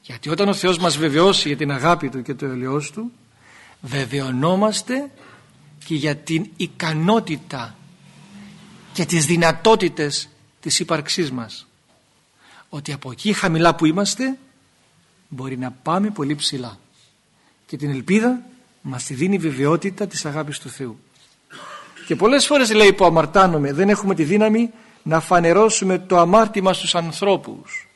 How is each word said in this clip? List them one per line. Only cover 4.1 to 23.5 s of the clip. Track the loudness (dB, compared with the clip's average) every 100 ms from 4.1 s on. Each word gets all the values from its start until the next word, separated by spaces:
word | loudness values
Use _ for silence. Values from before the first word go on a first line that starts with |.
| -6 -4 -2 0 2 0 -2 -6 -6 -8 _ -20 -20 _ _ -20 -20 -6
και |
για | -4 -2 -4
την | -4 -4 -4 -8
ικανότητα | -10 -6 -6 -2 2 0 0 -10 -10 -12 -12 -16 -20 _ -20 -20 -20 -20 -20 -20 -20 -20 -16
και | -6
τις | -2 0 2
δυνατότητες | 2 2 4 4 4 2 -2 -4 -4 -10 _ _ _
της | -4 -4
ύπαρξής | -2 -4 -4 -4 -4
μας. | -4 -12 -16 -20 _ _ _ _ _ _ _ _ -20 _
Ότι | -14 -10
από | -10 -10
εκεί | -6 -4
χαμηλά | -2 0 2 2
που | 4 0
είμαστε, | 0 -2 -4 -6 -6 _ _ _ _ _ _ _ _ _
μπορεί | -12 -10 -8
να | -10
πάμε | -10 -4 -2 -2
πολύ | -4 -6
ψηλά. | -4 -4 -6 -12 -16 _ _ _ _ _ _ _ _ _
Και | -8
την | -6
ελπίδα | -6 0 2 2 -2 -8 -20 _ _
μας | -12 -12
τη | -10
δίνει | -4 -2
η | 0
βεβαιότητα | -2 0 0 0 -2 -6 -8
της | -6
αγάπης | -8 -8 -8 -10
του | -14
Θεού. | -12 -14 -14 _ _ _ _ _ -20 -18 -18 -20 -20 -6
Και | 0
πολλές | 4 4 4
φορές, | 2 4
λέει, | 6 6
που | 6
αμαρτάνουμε, | 4 4 2 4 4